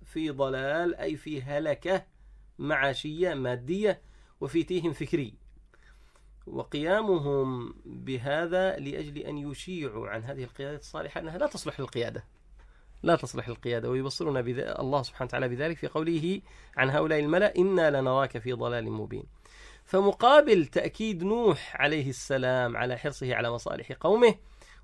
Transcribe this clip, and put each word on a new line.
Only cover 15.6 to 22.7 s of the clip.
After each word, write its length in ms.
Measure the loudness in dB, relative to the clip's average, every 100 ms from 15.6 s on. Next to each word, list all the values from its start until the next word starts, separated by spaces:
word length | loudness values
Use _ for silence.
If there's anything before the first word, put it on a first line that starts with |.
| -4 -4
في 100 | -4
قوله 540 | -4 0 0 0 -4 -6 -20 -12 0
عن 120 | 2
هؤلاء 300 | 2 2 2
الملأ: 380 | 4 4 4 4
"إنا 440 | 4 6 4 4
لنراك 360 | 2 2 0 -2
في 160 | -4
ضلال 380 | -4 -2 -2 -4
مبين". 320 | -6 -6 -10 -12 -20 -20 -20 -20 -20
فمقابل 800 | 0 4 4 6 8 10 10 6 6
تأكيد 580 | 2 -2 -2 -4 -2
نوح 580 | 0 4 4 4 -2 0
عليه 280 | 2 2 -2
السلام 680 | -6 -2 0 2 2 0